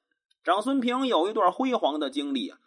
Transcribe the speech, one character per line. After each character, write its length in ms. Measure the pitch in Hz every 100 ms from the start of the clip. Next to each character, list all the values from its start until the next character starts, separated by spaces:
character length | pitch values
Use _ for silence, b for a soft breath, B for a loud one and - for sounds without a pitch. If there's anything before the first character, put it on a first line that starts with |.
| _ _ _ _
长 180 | - 185
孙 180 | 233 277
平 280 | 240 247 269
有 200 | 185 180
一 60 |
段 180 | 220 185
辉 220 | - 262
煌 260 | 240 156 151
的 120 | 143
经 240 | 143 143 135
历 140 | 90
啊， 100 | -